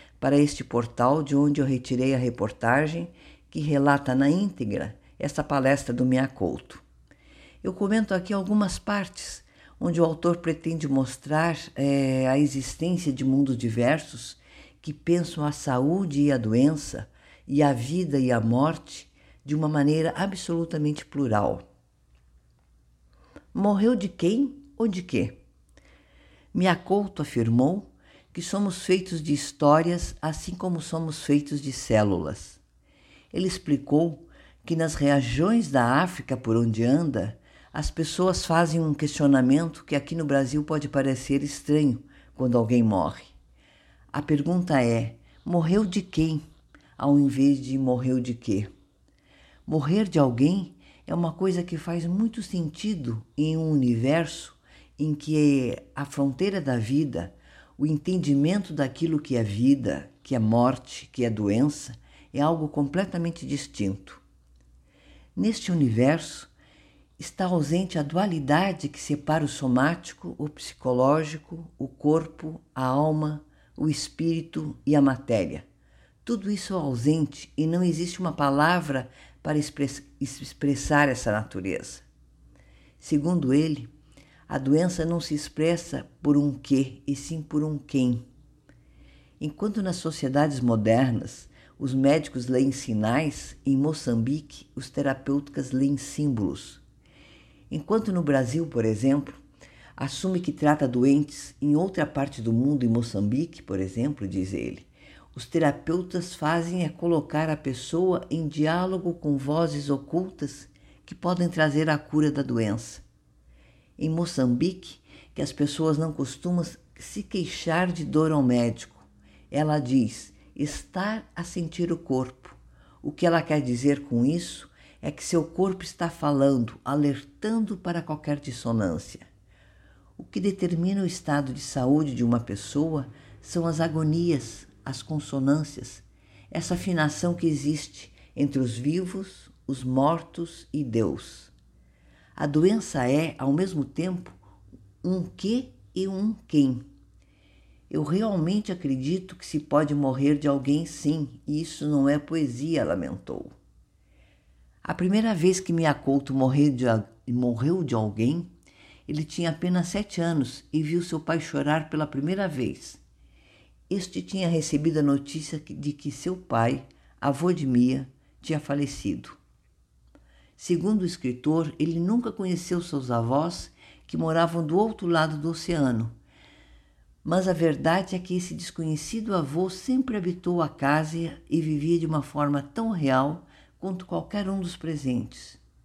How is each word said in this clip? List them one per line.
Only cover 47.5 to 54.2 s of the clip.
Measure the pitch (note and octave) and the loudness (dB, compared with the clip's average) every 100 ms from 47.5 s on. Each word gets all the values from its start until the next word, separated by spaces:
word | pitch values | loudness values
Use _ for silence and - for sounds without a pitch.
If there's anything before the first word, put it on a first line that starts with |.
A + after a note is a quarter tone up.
| C3+ | 4
de | B2 C3+ | 0 -2
morreu | C3 B2 B2+ B2+ | 0 0 2 0
de | A#2+ | -2
quê? | A#2 - G2+ G#2 - _ _ _ _ _ _ _ _ - | -4 -2 -2 -2 -10 _ _ _ _ _ _ _ _ -4
Morrer | D#3 C#3+ G3 G#3 | -2 2 2 2
de | D#3 | 4
alguém | C3+ A#2+ D3 G3 F3 - - - | 4 4 4 2 -4 -12 -20 -18
é | - | -4
uma | E3 E3 | -2 -2
coisa | D#3+ F#3+ F3+ | 0 0 0
que | F3 D#3 | -4 -6
faz | - E3+ E3+ | -6 -4 -2
muito | F#3 A3+ A3+ | 0 0 -2
sentido | F#3 F#3 D#3 - G#3+ F#3 A#2+ A2 - - | -6 -4 -4 -6 -6 -4 -4 -6 -6 -2
em | D#3 D#3+ | 0 0
um | D#3+ | 2
universo | D3+ B2 A2+ C3 D#3+ | 2 4 2 2 2